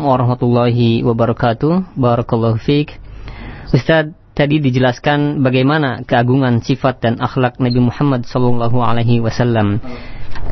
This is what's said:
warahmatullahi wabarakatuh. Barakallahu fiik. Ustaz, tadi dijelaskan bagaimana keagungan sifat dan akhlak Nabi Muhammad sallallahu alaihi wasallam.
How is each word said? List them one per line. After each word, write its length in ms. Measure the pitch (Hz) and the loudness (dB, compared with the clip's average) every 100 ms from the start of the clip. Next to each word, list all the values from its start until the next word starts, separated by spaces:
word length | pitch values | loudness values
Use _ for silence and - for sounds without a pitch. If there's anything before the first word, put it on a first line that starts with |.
warahmatullahi 1000 | 147 127 123 123 123 120 120 117 117 113 | 0 0 0 0 0 2 2 2 2 2
wabarakatuh. 920 | 127 113 117 113 120 113 147 175 185 - | 0 0 0 0 -2 0 0 0 -4 -2
Barakallahu 600 | 123 120 113 117 113 113 | 0 0 -2 0 0 0
fiik. 440 | - 143 151 - - - - - - - - | 0 0 0 -8 -18 -16 -16 -14 -14 -14 -2
Ustaz, 400 | 131 - 160 151 - - | -2 2 0 0 -8 -12
tadi 280 | - 143 151 | -2 0 2
dijelaskan 800 | 139 127 131 - - 147 147 147 | 0 2 0 0 -2 0 0 0
bagaimana 640 | 131 127 131 156 139 117 | 0 2 2 2 -2 -4
keagungan 560 | 127 123 120 131 127 117 | -2 0 2 2 2 0
sifat 440 | - 131 135 - | 0 0 0 0
dan 160 | 120 117 | -2 -2
akhlak 360 | 127 139 123 - | -4 0 -2 0
Nabi 200 | 123 123 | 0 2
Muhammad 480 | 120 - 147 127 117 | 0 2 0 0 -2
sallallahu 520 | 131 123 120 117 120 | 0 2 4 4 2
alaihi 400 | 113 117 117 117 | 2 2 2 2
wasallam. 600 | 113 - 120 117 104 101 - - - - - - - | 0 0 0 2 0 -2 -6 -10 -10 -6 -2 0 2